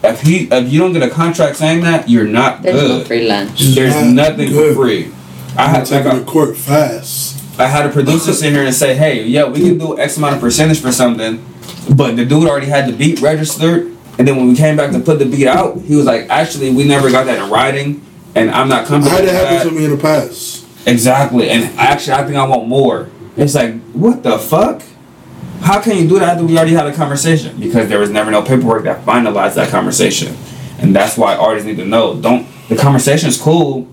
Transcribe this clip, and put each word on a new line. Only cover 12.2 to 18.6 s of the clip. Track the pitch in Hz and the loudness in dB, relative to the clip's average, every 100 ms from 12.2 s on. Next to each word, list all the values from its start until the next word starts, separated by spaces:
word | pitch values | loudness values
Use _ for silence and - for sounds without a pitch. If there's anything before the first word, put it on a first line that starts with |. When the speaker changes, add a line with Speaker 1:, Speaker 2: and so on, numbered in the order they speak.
| 120 | 0
Speaker 1:
dude | 151 165 | 2 2
already | 143 139 | 0 -2
had | 143 123 | -2 -2
the | |
beat | 113 151 165 | 0 -2 2
registered, | 143 156 156 - 160 170 - - - - | 0 0 -4 -2 0 0 -2 -12 -18 0
and | 135 | 0
then | 135 | 4
when | 127 | 2
we | 123 | 4
came | 156 151 | 4 2
back | 143 | 0
to | - | -2
put | 143 151 | 0 0
the | 131 | 0
beat | 139 135 | 2 2
out, | 180 185 - - | 2 0 -4 0
he | 147 | 2
was | 131 | 2
like, | 117 - | 0 -2
"Actually, | 143 160 143 135 | -2 -2 -4 -2
we | 127 | 2
never | 143 139 135 | 2 2 4
got | 127 127 | 2 0
that | 113 | -4
in | 98 | -2
writing, | 113 131 139 143 143 - - - - | 0 0 -2 -6 -8 -12 -20 -6 -2
and | 110 | 0
I'm | 123 | 0